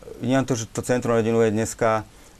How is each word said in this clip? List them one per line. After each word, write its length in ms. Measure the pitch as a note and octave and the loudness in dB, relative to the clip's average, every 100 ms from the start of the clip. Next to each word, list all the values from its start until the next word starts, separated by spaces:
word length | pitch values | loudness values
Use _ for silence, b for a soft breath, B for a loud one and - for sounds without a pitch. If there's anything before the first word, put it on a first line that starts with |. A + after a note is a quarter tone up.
| - - | -18 -8
vnímam 240 | A#2+ C3+ B2 | 0 0 0
to, 80 | B2+ | -4
že 160 | A2+ | -4
to 80 | - | -6
Centrum 400 | A#2 B2 B2+ A#2 | -2 -2 2 2
rodinu 240 | A2 A#2 | 2 2
je 80 | A2+ | 2
dneska, 560 | G#2+ A2 - A2+ A2 A2 B B | 2 -2 0 0 0 -4 B B